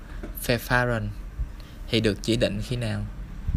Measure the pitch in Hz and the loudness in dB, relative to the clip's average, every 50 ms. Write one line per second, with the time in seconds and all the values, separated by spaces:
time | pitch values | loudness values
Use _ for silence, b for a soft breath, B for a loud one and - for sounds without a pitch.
0 | B B B B - - - - - - 120 117 - - 123 123 123 123 117 110 | B B B B -10 -10 -8 -2 2 2 2 2 4 4 4 4 4 4 2 2
1 | 104 104 104 - - - - - - B B B B B B B B - 120 110 | 0 -2 -4 -6 -10 -6 -4 -4 -4 B B B B B B B B 2 4 4
2 | 113 107 95 - - 113 110 120 110 90 101 107 107 - 123 120 117 107 104 104 | 4 4 2 2 2 2 4 4 4 2 2 -2 -2 -2 -2 -2 0 0 -2 -2
3 | 104 - - - - - - - - - - | -4 -4 -6 -8 -10 -10 -10 -6 -2 0 0